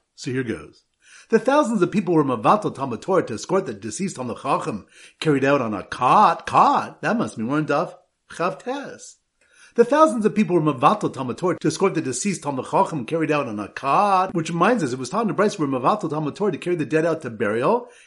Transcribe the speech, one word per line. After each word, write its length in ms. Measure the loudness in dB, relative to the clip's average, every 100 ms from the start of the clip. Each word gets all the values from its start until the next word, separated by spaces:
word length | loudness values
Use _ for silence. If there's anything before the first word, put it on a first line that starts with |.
| _ _
So 160 | -6
here 120 | -4
goes. 400 | -4 -6 -10 _ _ _ _ -20 _
The 100 | 2
thousands 420 | 4 2 2 2
of 100 | 2
people 220 | 0 2
were 100 | 2
Mavatal 520 | 2 2 2 2 0 -6
Talmud 260 | -6 -6
Torah 240 | 0 0 0
to 80 |
escort 320 | -6 -2 -2 -2
the 80 |
deceased 440 | -8 -10 -6 -6 -6
Talmud 200 | -8 -8
Chacham 420 | -2 -2 -2 -8 -12 -20 -20 _
carried 240 | 2 2
out 160 | 4 2
on 140 | 0
a 80 | -4
cot. 640 | -8 -2 4 6 6 4 0
Cot? 560 | 4 6 4 -2 -6
That 160 | -2 -2
must 180 | -2 -4
be 80 |
one 220 | -2 -2 0
Daf 300 | 0 -2 -8 _ _ _
Chav 280 | -6 -4 -4
Tes. 580 | -8 -8 -8 -16 -20 -20 _ _ _ _ -6
The 100 | 2
thousands 420 | 4 6 4 4 0
of 80 |
people 220 | 2 2 2
were 60 |
Mavatal 500 | 2 2 2 2 -2
Talmud 260 | -4 -6 -4
Torah 200 | -4 -2
to 80 | -2
escort 280 | 0 0 0
the 60 |
deceased 420 | -4 -4 -4 -4
Talmud 240 | -6 -6 -2
Chacham 360 | 0 0 -2 -4
carried 260 | -4 0
out 160 | -2 -2
on 120 | -6
a 80 | -10
cot, 680 | -6 0 2 2 2 0
which 160 | -4 -4
reminds 340 | 2 2 2
us 100 | 0
it 60 | -4
was 100 | -6
taught 140 | -4
in 40 | -2
the 60 |
Brisa 260 | 0 0 0
where 80 | -2
Mavatal 420 | 0 0 0 -2
Talmud 260 | -4 -6 -4
Torah 160 | -4
to 60 | -4
carry 200 | -4 -4
the 80 | 0
dead 200 | 0 0
out 180 | -2
to 60 | -6
burial 600 | -4 -2 0 0 0 -2 -18